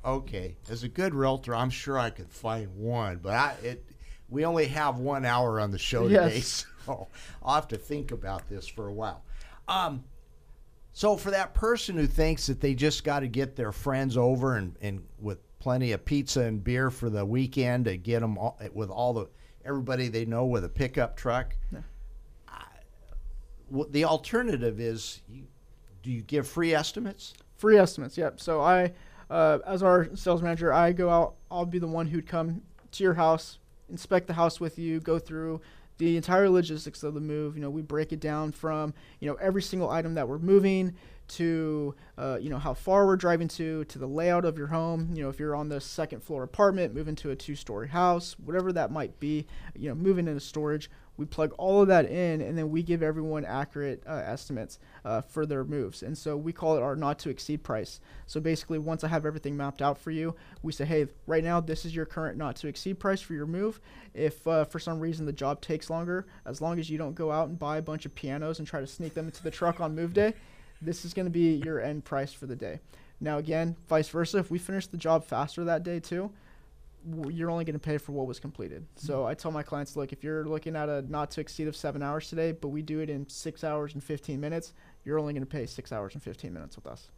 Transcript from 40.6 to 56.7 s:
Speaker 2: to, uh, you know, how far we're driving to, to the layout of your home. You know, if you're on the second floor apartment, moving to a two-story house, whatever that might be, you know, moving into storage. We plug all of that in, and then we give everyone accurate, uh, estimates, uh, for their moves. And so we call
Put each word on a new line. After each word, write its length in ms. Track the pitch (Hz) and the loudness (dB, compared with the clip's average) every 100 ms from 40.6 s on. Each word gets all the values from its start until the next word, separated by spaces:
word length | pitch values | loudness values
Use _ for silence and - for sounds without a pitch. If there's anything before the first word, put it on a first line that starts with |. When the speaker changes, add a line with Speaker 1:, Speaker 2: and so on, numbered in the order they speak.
| 196 190 185 175 - - - | 8 4 0 -4 -18 -20 -16
Speaker 2:
to, 640 | - 170 165 156 151 143 139 - - | -2 0 2 0 -2 -2 -6 -16 -8
uh, 200 | 135 120 | -6 -4
you 100 | 135 | -4
know, 80 | 139 | -4
how 140 | 143 | -4
far 300 | 127 - 196 | -4 4 6
we're 120 | 196 185 | 8 6
driving 320 | 175 170 165 | 4 4 2
to, 360 | - 160 160 151 | -2 -4 -4 -6
to 120 | 135 | -8
the 80 | 135 | -6
layout 380 | 147 175 175 | 0 4 4
of 120 | 170 156 | 2 -2
your 120 | 143 | -2
home. 420 | 165 165 165 165 | 0 0 0 -2
You 120 | 160 | -2
know, 40 | 139 | -4
if 120 | 139 | -2
you're 160 | 151 147 | -2 -2
on 120 | 151 | -2
the 120 | 143 | -6
second 420 | - - 156 127 | -6 -4 -4 -6
floor 220 | - 147 | -8 -6
apartment, 500 | 127 - 202 190 160 | -6 6 6 6 0
moving 220 | 120 156 151 | -2 -4 -4
to 140 | 147 | -6
a 60 | 135 | -6
two-story 520 | - 143 - 104 117 | -6 -10 -6 -8 -4
house, 480 | 170 180 175 175 - | 4 4 4 -2 -12
whatever 280 | 135 180 185 | -2 0 2
that 180 | 175 131 | 0 0
might 260 | 156 127 - | -2 -6 -6
be, 280 | 147 151 151 - 170 | -2 -2 -4 -10 -10
you 140 | - 143 | -8 -6
know, 60 | 156 | 0
moving 320 | 190 180 170 | 2 4 2
into 100 | 143 | -2
storage. 480 | - 156 151 151 - - - - | -6 -4 -2 -2 -6 -20 -20 -10
We 60 | |
plug 300 | 151 - 156 - | -8 0 -2 2
all 240 | 185 196 | 4 8
of 80 | 196 | 10
that 160 | 180 139 | 10 8
in, 320 | 170 175 156 | 2 0 0
and 160 | 107 165 | -2 -2
then 120 | 156 | 0
we 120 | 160 | 0
give 200 | 165 170 | 0 2
everyone 440 | 156 156 156 151 87 | 2 0 -2 -4 -2
accurate, 560 | 127 147 147 143 123 - | -4 -4 -4 -6 -6 -8
uh, 160 | 151 | -6
estimates, 560 | 95 117 - 131 110 - - - | -6 -8 -6 -8 -8 -14 -20 -12
uh, 200 | 104 113 | -4 -4
for 240 | - - 151 | -2 -4 -2
their 180 | 139 | -2
moves. 380 | 139 147 - - | -2 -4 -4 -6
And 140 | 98 160 | -10 -8
so 200 | 156 147 | -6 -4
we 160 | 160 | -6
call 240 | 165 160 | -2 2